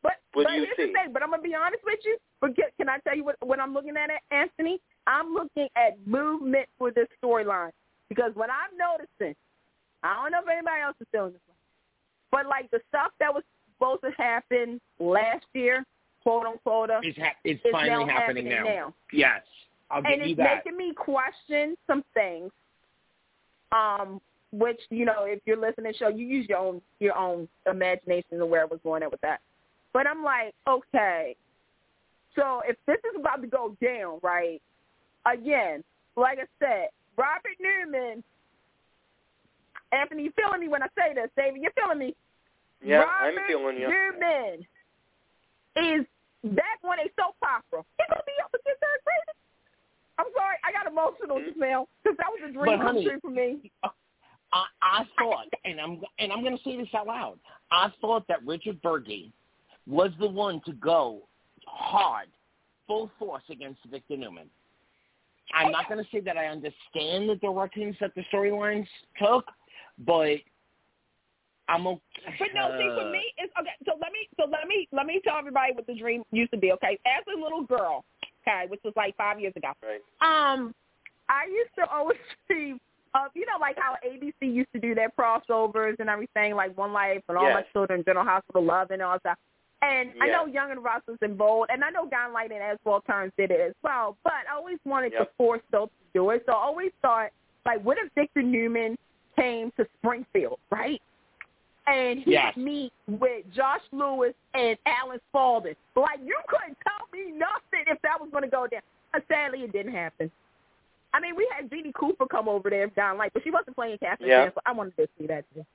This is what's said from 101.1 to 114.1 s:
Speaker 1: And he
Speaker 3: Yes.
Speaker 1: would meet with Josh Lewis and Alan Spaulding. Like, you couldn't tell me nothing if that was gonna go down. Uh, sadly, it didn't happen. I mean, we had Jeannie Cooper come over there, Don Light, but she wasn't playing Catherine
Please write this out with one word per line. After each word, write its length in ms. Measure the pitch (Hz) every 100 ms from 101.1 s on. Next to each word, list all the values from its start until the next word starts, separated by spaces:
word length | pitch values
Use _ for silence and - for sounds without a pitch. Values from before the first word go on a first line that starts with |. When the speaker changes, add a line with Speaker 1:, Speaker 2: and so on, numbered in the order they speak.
| _ _ _ - _ _ _ -
Speaker 1:
And 320 | 269 254 247
he 100 | 262
Speaker 3:
Yes. 220 | - 113
Speaker 1:
would 80 | -
meet 280 | 262 294 262 _ -
with 420 | 214 254 233 190
Josh 300 | 185 269 302 -
Lewis 440 | 269 285 269 247 247 _
and 240 | 262 240 220 -
Alan 340 | 247 262 247 _
Spaulding. 440 | 277 262 226 185 151 _ -
Like, 240 | 294 294
you 160 | 269 523 679
couldn't 320 | - 349 277 -
tell 220 | 415 440
me 200 | 359 381
nothing 520 | 311 330 415 _ 359 311
if 120 | 302
that 180 | 311 320
was 100 | 302
gonna 160 | 285 277
go 220 | 262 247
down. 140 | 226 _ _ _
Uh, 60 | 302 -
sadly, 380 | 311 285 262
it 80 | 247
didn't 200 | 202 202
happen. 380 | 220 165 _ 160 _ _ _ _ _ _ _ _
I 60 | 285
mean, 160 | 339
we 100 | 339 466
had 180 | - 269
Jeannie 200 | 302 311
Cooper 340 | - 294 370 262
come 220 | - 220
over 220 | 202 196
there, 160 | 202 202
Don 320 | 202 202 190
Light, 140 | 214
but 80 | -
she 80 | 320
wasn't 240 | 330 339
playing 240 | 254 233 214
Catherine 300 | 175